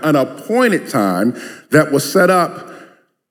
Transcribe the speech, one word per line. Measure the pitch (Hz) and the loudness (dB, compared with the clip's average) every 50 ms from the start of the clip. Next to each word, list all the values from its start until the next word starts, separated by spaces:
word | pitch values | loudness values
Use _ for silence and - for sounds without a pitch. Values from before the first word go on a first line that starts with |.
an | - 156 147 | 0 0 2
appointed | 143 127 - - - - - 220 247 254 240 190 143 - - | 2 0 -2 -6 -10 -6 -2 0 2 2 2 0 -2 -4 -4
time | - 127 104 95 90 90 104 120 123 - - - - - - _ | -2 0 0 0 0 0 0 -2 -2 -4 -10 -16 -18 -20 -4 _
that | - 151 151 - | 2 2 2 2
was | 139 139 135 - | 0 -2 0 0
set | - 190 180 180 | 2 2 4 4
up | 185 180 170 151 - - - - - - - - _ _ _ _ _ _ _ _ | 4 2 0 -2 -4 -10 -18 -18 -20 -20 -20 -20 _ _ _ _ _ _ _ _